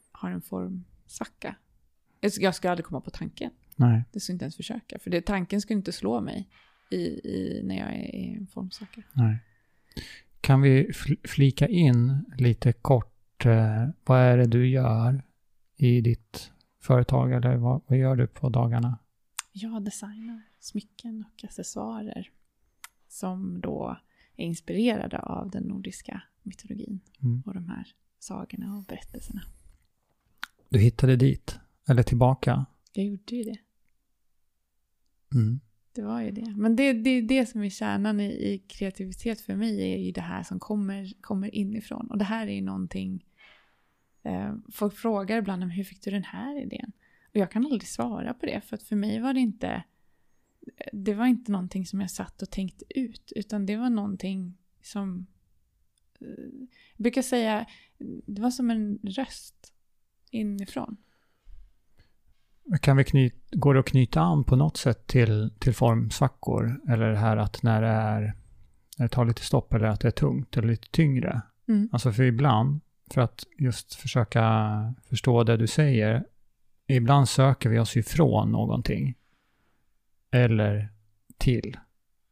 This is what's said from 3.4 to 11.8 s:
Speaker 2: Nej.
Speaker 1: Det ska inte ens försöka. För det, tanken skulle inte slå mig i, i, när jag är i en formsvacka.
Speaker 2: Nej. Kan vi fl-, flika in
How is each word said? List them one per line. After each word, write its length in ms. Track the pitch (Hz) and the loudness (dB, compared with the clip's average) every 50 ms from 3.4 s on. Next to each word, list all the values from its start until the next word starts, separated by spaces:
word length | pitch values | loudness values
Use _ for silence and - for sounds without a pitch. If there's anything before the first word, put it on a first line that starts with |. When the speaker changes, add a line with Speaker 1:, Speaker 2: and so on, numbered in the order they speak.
| - - - _ _ _ - | -12 -12 -12 _ _ _ 0
Speaker 2:
Nej. 280 | - 127 120 113 113 123 - | 4 4 4 4 4 0 -2
Speaker 1:
Det 80 | - 208 | -8 -10
ska 140 | - - 180 | -8 -8 -8
inte 120 | 175 - | -8 -8
ens 100 | - - | -10 -10
försöka. 440 | - - - 226 233 - - - - | -12 -12 -10 -10 -12 -12 -14 -16 -12
För 100 | - 180 | -6 -4
det, 120 | 175 170 | -4 -4
tanken 400 | 175 - 208 190 175 - 196 208 | -2 -2 -4 -4 -4 -4 -4 -4
skulle 160 | 202 - 220 | -4 -2 -4
inte 140 | 202 185 - | -4 -4 -6
slå 300 | - - - 202 240 - | -8 -6 -4 -4 -4 -4
mig 280 | - - - 196 190 - _ _ _ _ _ _ _ _ | -4 -6 -8 -10 -12 -14 _ _ _ _ _ _ _ _
i, 40 | 190 185 170 165 - - - - | -6 -6 -6 -6 -8 -8 -8 -8
i, 320 | - 190 180 - - - 196 | -6 -6 -6 -6 -6 -6 -6
när 140 | 190 190 | -6 -6
jag 100 | 190 - - - | -6 -8 -8 -8
är 220 | - - - - | -8 -8 -10 -10
i 180 | 190 185 185 - - | -10 -10 -10 -10 -12
en 80 | 196 | -14
formsvacka. 560 | 180 _ - 190 185 - - 208 - - 233 208 - - | -14 _ -12 -12 -12 -12 -16 -18 -18 -20 -20 -20 -6 0
Speaker 2:
Nej. 240 | 135 117 110 110 117 - _ _ _ _ _ _ _ _ _ _ - - - - - - _ _ - | 2 2 2 2 -2 -6 _ _ _ _ _ _ _ _ _ _ -14 -14 -14 -18 -20 -20 _ _ -2
Kan 200 | - - 139 135 | 2 4 6 6
vi 300 | 139 135 131 131 175 - - | 8 8 6 6 4 2 -2
fl-, 340 | - - 139 - - - | -6 -4 -4 -4 -4 -6
flika 400 | - - - 139 135 - - 143 | -4 2 4 4 4 4 4 2
in 580 | 240 214 175 | 2 4 6